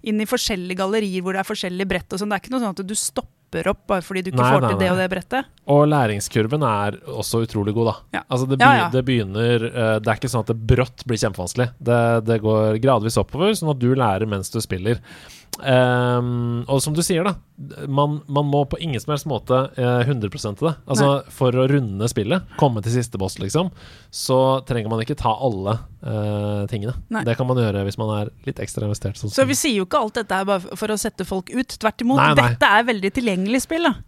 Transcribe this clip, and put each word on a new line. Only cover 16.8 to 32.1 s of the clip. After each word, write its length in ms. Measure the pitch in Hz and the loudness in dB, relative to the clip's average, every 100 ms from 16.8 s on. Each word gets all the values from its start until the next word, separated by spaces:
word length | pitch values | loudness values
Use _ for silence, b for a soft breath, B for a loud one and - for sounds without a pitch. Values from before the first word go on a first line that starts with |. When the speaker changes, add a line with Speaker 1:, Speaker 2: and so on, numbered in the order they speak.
Speaker 2:
som 80 | 151 | 0
du 60 | 151 | -2
sier, 240 | 170 170 | 0 0
da, 80 | 190 180 _ - 139 - 143 | 0 -4 _ -18 -18 -12 -4
man, 300 | 139 147 151 - | 0 0 0 -2
man 200 | 143 147 | -2 2
må 140 | 143 139 | 2 0
på 80 | 160 | -4
ingen 160 | 165 120 | -4 -4
som 140 | - | -2
helst 140 | 143 156 | -4 -2
måte, 260 | 120 - 127 135 - | -6 2 0 0 -2
eh, 220 | 123 123 | 0 2
hundre 240 | 120 135 104 | 2 0 -4
prosent 300 | - 107 98 | -4 -8 -2
det. 140 | 147 - | -2 -2
Altså, 240 | - 139 143 139 | -4 2 4 2
Speaker 1:
Nei. 100 | - | -4
Speaker 2:
for 240 | - 127 127 | 0 0 2
å 80 | 131 | 2
runde 380 | 143 117 98 113 | 2 0 -2 -2
spillet, 320 | - 104 180 - - | -2 0 -2 -2 0
komme 260 | 147 110 | 2 2
til 80 | 101 | -2
siste 240 | 123 120 98 | -2 -2 -4
boss, 200 | 95 - | -6 -4
liksom, 300 | 95 151 185 B B B B | -2 0 -2 B B B B
så 280 | - - 131 131 135 123 | -10 0 2 4 2 -2
trenger 240 | 120 107 | -4 -2
man 80 | 113 113 | -4 -4
ikke 100 | 147 | -2
ta 160 | 120 | 0
alle, 440 | 110 135 98 95 113 - - | 0 0 -2 -2 -2 -4 -12
eh, 640 | 135 110 104 104 104 104 101 | -6 -4 -2 -2 -2 -4 -4
tingene. 300 | 110 104 - - | -4 -6 -8 -6
Speaker 1:
Nei. 140 | 220 | -4
Speaker 2:
Det 140 | 117 113 | -2 -2
kan 80 | 127 | 0
man 140 | 127 | 2
gjøre 240 | 113 101 98 | 2 0 -2
hvis 100 | 101 | -4
man 140 | 110 104 | -4 -2
er 160 | 104 - | -4 -8
litt 160 | - - | -12 -8
ekstra 300 | 117 - 104 | -8 -6 -4
investert, 260 | 104 98 - | -4 -6 -6
sånn 160 | 104 | -4
Speaker 1:
Så 100 | 101 | 0
Speaker 2:
som 60 | 262 | 2
Speaker 1:
vi 80 | 277 | 2
sier 240 | 311 214 | 0 0
jo 80 | 185 | 0
ikke 140 | 294 | 0
alt 180 | 220 240 | -2 -4
dette 160 | 233 190 | -4 -2
er 100 | 196 | 0
bare 80 | 196 | -2
f-, 160 | 185 - | -4 -8
for 160 | 214 | -4
å 80 | 214 | -2
sette 240 | 226 - 185 | -4 -6 -6
folk 240 | 190 - 247 | -6 -4 -4
ut. 220 | 262 - | -4 -2
Tvert 240 | 220 - | -4 -2
imot, 160 | 240 | 2